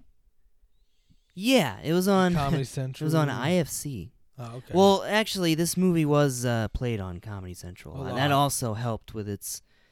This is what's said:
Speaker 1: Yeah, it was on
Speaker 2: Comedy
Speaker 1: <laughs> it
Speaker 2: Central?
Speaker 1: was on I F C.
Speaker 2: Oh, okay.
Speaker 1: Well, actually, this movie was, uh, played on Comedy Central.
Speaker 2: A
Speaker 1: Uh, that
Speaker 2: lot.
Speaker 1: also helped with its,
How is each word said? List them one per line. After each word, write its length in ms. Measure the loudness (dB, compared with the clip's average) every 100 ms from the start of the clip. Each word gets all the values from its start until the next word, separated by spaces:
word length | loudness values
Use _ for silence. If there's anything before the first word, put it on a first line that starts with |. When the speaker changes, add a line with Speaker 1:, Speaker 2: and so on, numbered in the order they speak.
| -20 _ _ _ _ _ _ _ _ _ _ _ _
Speaker 1:
Yeah, 440 | -6 2 4 2 -2
it 80 | 0
was 140 | 2 4
on 260 | 4 4
Speaker 2:
Comedy 280 | 2 2 0
Speaker 1:
<laughs> 20 |
it 40 | -2
Speaker 2:
Central? 380 | -4 -6 -4 0
Speaker 1:
was 100 | 2
on 140 | 2
I 240 | 0 0
F 140 | 0 0
C. 440 | -4 -8 -10 -12 _ _ -18
Speaker 2:
Oh, 180 | -14 -14
okay. 160 | -2
Speaker 1:
Well, 300 | 4 6 4 2
actually, 480 | -2 -2 0 0 2
this 220 | 0 2
movie 280 | 2 4 4
was, 400 | 4 4 2 -2
uh, 220 | 0 -2
played 300 | -4 -4 -4
on 200 | -6 -8
Comedy 320 | -10 -12 -12
Central. 420 | -14 -16 -16 -14 -10
Speaker 2:
A 60 | -6
Speaker 1:
Uh, 40 | -2
that 160 | 0
Speaker 2:
lot. 0 |
Speaker 1:
also 420 | 2 2 0 -4
helped 400 | -4 -4 -6 -8
with 160 | -10 -6
its, 320 | -6 -8 -14 _ _ _